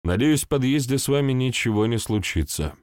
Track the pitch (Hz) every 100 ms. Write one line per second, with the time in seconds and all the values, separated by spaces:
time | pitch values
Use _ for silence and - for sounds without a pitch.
0 | 85 90 147 147 - 143 127 147 127 135
1 | - 143 139 127 127 - 117 107 110 113
2 | - 107 - 82 76 - 73 -